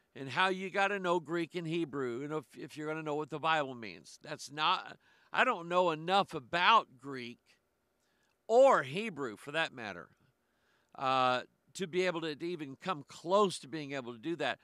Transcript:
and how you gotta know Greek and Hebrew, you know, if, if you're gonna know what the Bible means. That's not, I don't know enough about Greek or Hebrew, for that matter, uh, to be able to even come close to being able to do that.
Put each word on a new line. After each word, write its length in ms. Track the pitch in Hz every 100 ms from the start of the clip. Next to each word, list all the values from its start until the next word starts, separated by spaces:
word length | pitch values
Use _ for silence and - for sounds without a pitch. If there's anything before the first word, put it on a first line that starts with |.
| _
and 140 | - 135
how 200 | 143 190
you 220 | 185 190
gotta 280 | 202 196 202
know 220 | 180 175
Greek 340 | 147 170 165
and 120 | 180 160
Hebrew, 540 | 170 156 143 127 117
you 80 | 147
know, 100 | 156
if, 60 | - 131
if 200 | - 147
you're 100 | 151
gonna 160 | 160
know 140 | 156 147
what 140 | 151
the 80 | 156
Bible 360 | 160 160 135
means. 440 | 123 107 82 - -
That's 300 | 147 147 -
not, 460 | 147 160 185 202 - _ _ _
I 120 | -
don't 240 | 247 196 170
know 220 | 180 180
enough 440 | 156 165 196 185
about 520 | 160 117 170 190 226 - 127
Greek 400 | 139 131 120 117 _ _ _ _ _ _ _ _ _ _ -
or 360 | 233 269 185
Hebrew, 540 | 131 170 226 143 127 101
for 160 | 143
that 200 | 151 156
matter, 380 | 127 107 87 60 _ _ _ _ _ _ _ _ -
uh, 460 | 135 131 127 127 - _ _
to 140 | - 185
be 200 | 175 185
able 140 | 165
to 160 | 160 143
even 320 | 170 170 139 135
come 280 | 185 156 -
close 500 | - 170 196 202 -
to 80 | 135
being 240 | 156 139
able 200 | 139 120
to 60 | 117
do 180 | 143 170
that. 220 | 135 -